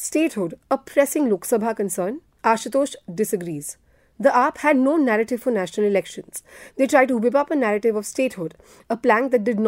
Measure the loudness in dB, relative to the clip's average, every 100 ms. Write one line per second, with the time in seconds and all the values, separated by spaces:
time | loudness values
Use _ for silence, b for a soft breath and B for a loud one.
0 | -4 0 0 -2 -6 -6 -4 -4 -2 0
1 | 2 2 0 0 0 -2 0 -2 -4 -4
2 | -4 -6 -14 _ 0 0 0 -2 -2 -4
3 | -10 -6 -2 -4 -4 -8 -10 -16 _ _
4 | _ 0 2 4 2 0 2 2 4 2
5 | 2 2 0 -4 -2 -2 -2 0 0 0
6 | -2 -10 -16 -16 -18 B B B 2 4
7 | 4 2 2 0 0 0 0 0 0 -2
8 | -4 -2 -4 -4 -10 -12 b b b -2
9 | 2 2 2 0 0 0